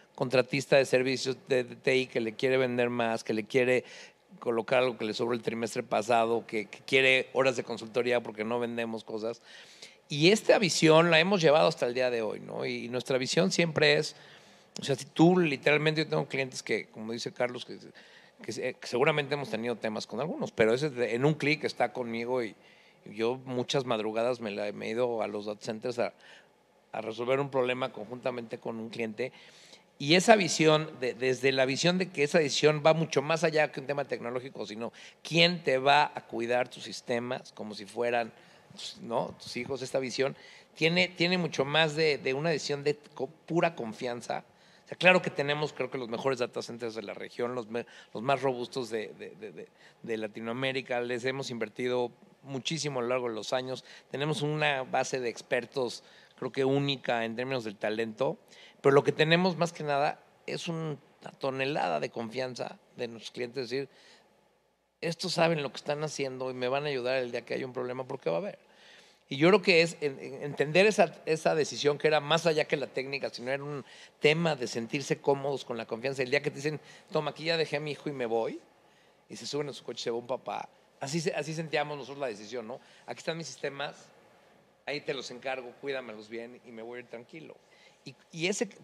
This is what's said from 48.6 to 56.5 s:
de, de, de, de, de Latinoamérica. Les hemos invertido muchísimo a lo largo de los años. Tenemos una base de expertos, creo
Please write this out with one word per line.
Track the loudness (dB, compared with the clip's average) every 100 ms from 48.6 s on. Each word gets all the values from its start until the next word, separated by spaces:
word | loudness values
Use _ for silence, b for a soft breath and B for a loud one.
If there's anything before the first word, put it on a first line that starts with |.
| -6 -8 -6
de, | -6 -8 -12
de, | -16
de, | -14 -16
de, | -14 -18 _ b b
de | -6 -4
Latinoamérica. | -6 -6 -6 -4 -2 -4 -4 -4
Les | -2 -2
hemos | -2 -4 -6
invertido | -6 -8 -4 -2 0 -2 -6 -20 _
muchísimo | -10 -8 -4 -4 -4 -2
a |
lo | 0
largo | 0 -2
de |
los | -6 -4
años. | -4 -2 -8 -12 B B
Tenemos | -4 -2 0
una | -2 0 0 0
base | -2 -2 -2 -2
de | -4
expertos, | -6 -4 -4 -2 -4 -4 -6 -14 B B B
creo | -6